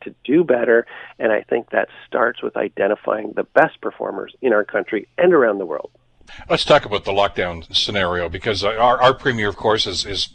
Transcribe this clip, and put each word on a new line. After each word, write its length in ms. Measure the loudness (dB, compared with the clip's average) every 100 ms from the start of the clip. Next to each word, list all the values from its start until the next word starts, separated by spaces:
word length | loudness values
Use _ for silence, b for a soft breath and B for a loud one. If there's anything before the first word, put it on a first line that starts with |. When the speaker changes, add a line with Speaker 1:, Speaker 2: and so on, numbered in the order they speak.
Speaker 1:
to 120 | -12 -10
do 180 | 0 2
better, 440 | 4 2 4 4 2 B B -4
and 140 | 0
I 100 | 0
think 280 | 0 -4 -2
that 180 | -4 -4 -8 -6
starts 360 | -2 0 -2
with 140 | -6 -6
identifying 760 | -6 -2 0 0 -2 -4 -4
the 100 | -6
best 360 | -2 2 2 0
performers 520 | -10 -8 -8 -8 -10 -4
in 140 | 0
our 100 | 2
country 440 | 0 -4 -4 -6 -6 0
and 160 | 4
around 240 | 4 4 0
the 80 | -4
world. 240 | -8 -12 _ _ _ -20 B -4
Speaker 2:
Let's 160 | -2
talk 200 | 4 2
about 200 | 2 -4
the 80 | -2
lockdown 640 | 0 0 0 -4 -6 -6
scenario, 540 | -4 -2 -2 -2 -2 -4
because 360 | -4 -4 -2
our, 140 | -2 2
our 340 | 2 6 4
premier, 360 | 2 -2 -2 -2
of 80 | -2
course, 300 | 0 0 -2
is, 200 | -6 -6
is 220 | -6 -8